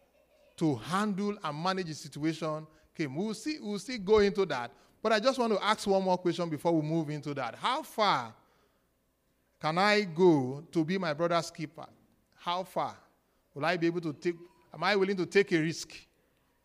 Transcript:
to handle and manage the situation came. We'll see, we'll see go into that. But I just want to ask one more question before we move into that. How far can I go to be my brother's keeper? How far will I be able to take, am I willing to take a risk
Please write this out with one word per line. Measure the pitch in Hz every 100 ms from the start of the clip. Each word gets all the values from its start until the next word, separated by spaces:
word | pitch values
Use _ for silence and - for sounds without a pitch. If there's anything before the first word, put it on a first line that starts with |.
| _ _ _ _ _ -
to | 160 123
handle | - 185 214 185 208 208
and | 160 147
manage | 175 190 170
the |
situation | 147 147 147 156 160 160 156 156 _ _
came. | - 151 139
We'll | 214
see, | 214 302 302
we'll | 214 208
see | - 254
go | 185 214
into | 202 202 190
that. | 135 120 - _ _
But | 220
I | 214
just | 240 254
want | 233
to | 196
ask | 190 214 208
one | 190
more | 185 180
question | 180 165 170
before | 151 175
we | 165 151
move | 165 147
into | 151 147
that. | 139 123
How | 117 214 269
far | 269 - 202 151 113 - _ _ _ _ _ _ _ _ _ _ _ _
can | 156 165
I | 208 208
go | 202 156 185 151 127 139 165
to | 170
be | 156 190
my | 175
brother's | 147 170 170 165
keeper? | - 147 - 131 - _ _ _ _
How | - 180
far | 185 175 139 101 _ _ _ _ _
will | 143
I | 151 180
be | 165
able | 175
to | 165
take, | 143 175 165 - _ _
am | -
I | 175
willing | 202 190 202
to |
take | 165 196 196
a | 170
risk | 160 151 - - - _ _ _ _ _